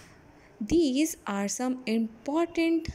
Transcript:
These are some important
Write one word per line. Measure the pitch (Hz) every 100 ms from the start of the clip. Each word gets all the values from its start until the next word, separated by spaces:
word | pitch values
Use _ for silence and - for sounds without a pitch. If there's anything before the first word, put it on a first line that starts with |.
| - - - - - -
These | 214 320 302 254 311 - -
are | 202 202
some | - 254 254
important | - 226 226 - - 302 339 339 330 330 320